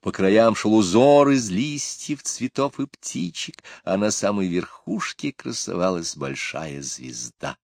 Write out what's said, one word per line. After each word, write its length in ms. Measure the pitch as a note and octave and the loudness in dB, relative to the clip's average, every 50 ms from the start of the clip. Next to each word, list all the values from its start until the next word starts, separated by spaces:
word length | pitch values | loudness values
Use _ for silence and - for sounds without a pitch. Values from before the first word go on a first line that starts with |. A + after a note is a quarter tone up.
По 100 | _ G2 | _ -8
краям 460 | - - G2 F#2+ G2 A2 A2+ A#2 G#2+ | -4 0 2 4 6 6 6 6 4
шел 180 | - - G#2+ G#2+ | 2 2 4 4
узор 560 | A2 G#2+ F2+ F2 A2+ B2+ C#3+ C#3+ C#3+ C#3+ C#3 | 4 4 4 4 6 6 8 8 8 8 6
из 180 | C#3 C3 A#2+ G#2 | 4 2 0 -2
листьев, 720 | F2+ F#2 C3 D3+ D3 C#3+ - - - - - - D3+ C3+ - | -2 -2 -2 -2 -4 -8 -8 -10 -10 -12 -8 -8 -8 -6 -6
цветов 560 | - - - A#2+ B2+ _ - C#3 C#3 - - | -10 -6 -6 -6 -6 _ -2 -2 -2 -2 -6
и 60 | C3+ | -8
птичек, 760 | D3 - _ - - - - E3+ F3 - - - - - - _ - - - _ | -8 -8 _ -16 -10 -6 -6 -6 -6 -6 -8 -10 -10 -12 -18 _ -20 -20 -14 _
а 120 | - F#2+ | -2 -2
на 140 | G2 G#2 G#2+ | 0 0 0
самой 380 | - - - G2 G#2 G2+ F#2+ F#2 | -2 0 0 -2 0 0 -2 0
верхушке 840 | E2+ F2+ F2 - - - _ - F#3+ G#3+ - - - - - D3 - | 0 -2 -4 -4 -14 -16 _ -6 -6 -4 -4 -6 -8 -6 -8 -8 -8
красовалась 840 | _ - B2+ B2 - - - F2+ F2 F2 F#2+ F#2 F2 E2+ - - | _ -10 -10 -8 -8 -6 -6 -4 -2 0 0 0 -2 -4 -8 -8
большая 680 | D2+ C#2+ C#2 C#2 - - - - - D#2+ D#2 C#2+ C#2+ C#2 | -8 -8 -8 -8 -8 -8 -8 -8 -8 -10 -8 -10 -10 -10
звезда. 760 | C2 - - B1+ B1+ B1 A#1 - A#1+ _ _ - A#1 B1 _ _ | -12 -12 -12 -14 -14 -12 -12 -14 -14 _ _ -10 -10 -10 _ _